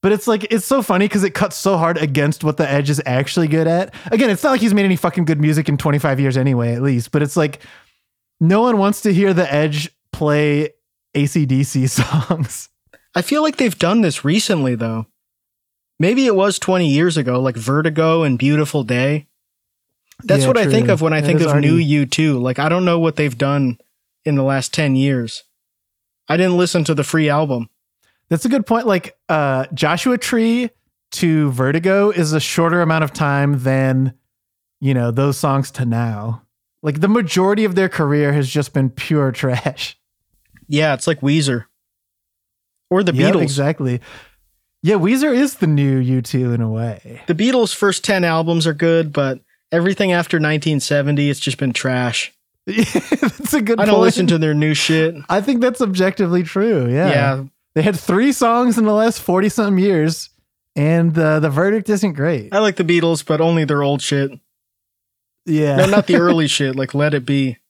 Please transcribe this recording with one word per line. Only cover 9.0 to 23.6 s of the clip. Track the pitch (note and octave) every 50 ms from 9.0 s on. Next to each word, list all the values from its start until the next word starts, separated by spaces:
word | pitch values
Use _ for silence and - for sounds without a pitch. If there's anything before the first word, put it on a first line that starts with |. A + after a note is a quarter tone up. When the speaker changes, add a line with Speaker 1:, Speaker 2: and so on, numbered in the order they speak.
Speaker 1:
to | - G#3+ G3
hear | E3 G3+ G3 F#3+
the | E3 F3+ C#3 C#3
Edge | D3 D3+ D#3+ D3 D3+ D3 E3+ _ _ _ _ -
play | - E3 D3+ D3 D3 D3+ D3+ D3 D3 D3+ D3 _ _ _ _ _ _ _ _ _
A | D3 C#3+
C | C#3+ - E3+ D3+
D | C3 C3 C3 C#3
C | - - C3+ C3
<laughs> | C3+
songs. | - - B2 - - D#3+ B2+ - F3+ D#3+ D3+ A2+ - - - - _ _ _ _ _ _ _ _ _
Speaker 2:
I | F3 F3
feel | - C#4+ D4+ D4+
like | D#4 D4
they've | - C4+ A#3 E3+
done | - - E3+ G3 A#3 A3
this | E3+ C3+ - -
recently, | C#3 D#3+ G#3+ - - G#3 E3 C#3 C3 B2
though. | A2+ A#2 A2+ A2+ A2+ A2+ _ _ _ _ _ _ _ _ _ _ _ _ _ _ _ _ _ _ _
Maybe | D#3 F3+ A#3 B3+ C4+
it | B3+ G#3+
was | F#3+ F#3+ G3+ F#3+ -
twenty | - - F#3 F#3 F3 D#3+
years | C#3 C#3+ E3 F3+ D#3+
ago, | D#3+ C#3 B2 B2 B2+
like | C3 C3 B2
Vertigo | A#2 A2 A#2 C3+ D3 D#3 E3 D3+ D#3 D#3+ D#3+ D#3+ E3 D#3+
and | D3 C3
Beautiful | A#2+ C3 C#3 D3 D3+ D3+ C#3+ - D3+ C3
Day. | A2 B2+ B2 B2+ C#3 D3 D3+ C#3+ _ _ _ _ _ _ _ _ _ _ _ _ _ _ _ _ _ _ _ -
That's | - - C#3 C3+
Speaker 1:
Yeah, | C3
Speaker 2:
what | C4 A#3
I | G#3+
think | D3+ C3+ - -
Speaker 1:
true. | A#2+ G3
Speaker 2:
of | D#3+ D#3+
when | D#3+ D#3
I | D#3
Speaker 1:
That | D3 C#3+
Speaker 2:
think | - D#3
Speaker 1:
is | E3
Speaker 2:
of | D#3 C#3+ D3
new | C#3+ D3
Speaker 1:
already | D#3 E3+ E3
Speaker 2:
U | D3 D3 D3 C#3+
two. | B2+ - - D#3 D#3 C#3+ B2+
Like, | B2 B2+ B2+ -
I | C#3+ D#3
don't | E3 F3+ F#3
know | F3+ E3+ E3+
what | E3 E3 D#3
they've | - D#3 D3 A#2+ A2+
done | C#3 C#3 C#3+ C#3+